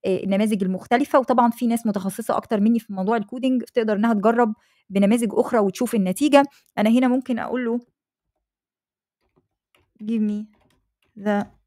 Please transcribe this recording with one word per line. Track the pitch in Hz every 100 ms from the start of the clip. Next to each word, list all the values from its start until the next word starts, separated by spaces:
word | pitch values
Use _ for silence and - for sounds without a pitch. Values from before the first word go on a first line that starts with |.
| -
آه، | 185
النماذج | 196 196 214 208
المختلفة. | 190 185 - 240 285 294
وطبعًا | 247 247 240
في | 226 240
ناس | 233 226
متخصصة | 202 196 196 226 -
اكتر | - 214
مني | 208 233
في | -
موضوع | 196 190 233
الكودينج | 202 247 254 254
تقدر | - - 220
انها | 202 226
تجرب | 214 202 233 233 214 _ _ _
بنماذج | 196 196 233 226
اخرى | 202 247 240
وتشوف | 202 - 247 233
النتيجة. | 185 190 294 277 285 _ _ -
انا | 208
هنا | 233 254
ممكن | 254 254 233
اقول | - 247 240
له | 240 - _ _ _ _ _ _ _ _ _ _ _ _ _ _ _ _ _ _ _ _ _
give | 214 226
me | 214 208 214 _ _ _ _ _ _ -
the | 202 202 202 _